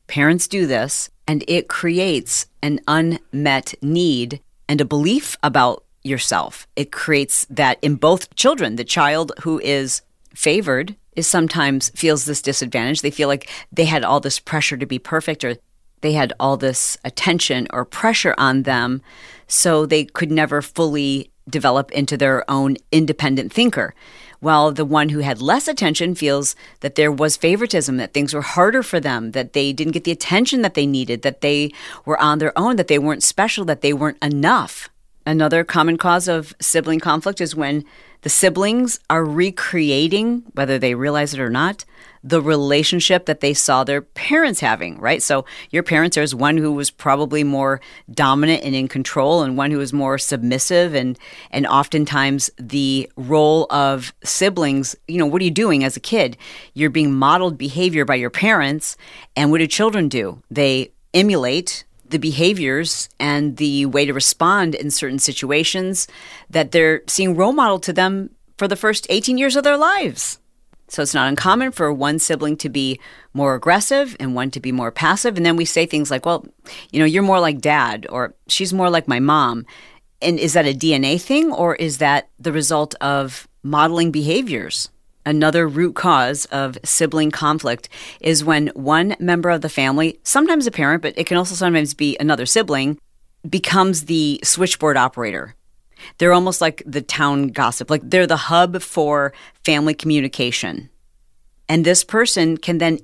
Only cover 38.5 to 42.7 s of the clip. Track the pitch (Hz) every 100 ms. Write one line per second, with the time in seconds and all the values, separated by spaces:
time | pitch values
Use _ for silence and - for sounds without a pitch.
38.5 | 170 202 233 247 - - 165 156 151 190
39.5 | 185 - 180 151 139 160 196 226 240 233
40.5 | - 139 135 127 123 139 147 147 139 123
41.5 | 123 170 208 - - - _ 135 165 147
42.5 | 151 143